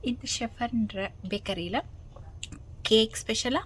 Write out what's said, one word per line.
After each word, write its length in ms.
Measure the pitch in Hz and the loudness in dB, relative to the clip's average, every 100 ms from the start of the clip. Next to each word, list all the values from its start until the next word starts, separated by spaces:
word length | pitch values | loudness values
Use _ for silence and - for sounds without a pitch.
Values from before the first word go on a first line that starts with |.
இந்த 260 | 254 247 - - | -2 -4 -2 -2
ஷெஃபர்ன்ற 720 | 233 - 240 233 214 196 196 - 185 | -4 -2 0 2 2 0 -4 -6 -4
பேக்கரியில 540 | 202 - 185 175 226 - - - - - - - - - - | -2 -2 -2 0 0 -2 -12 -14 -14 -14 -12 -12 -12 -14 -6
கேக் 380 | - 220 220 - - | 6 8 8 2 -2
ஸ்பெஷலா 380 | 226 247 285 | 0 2 2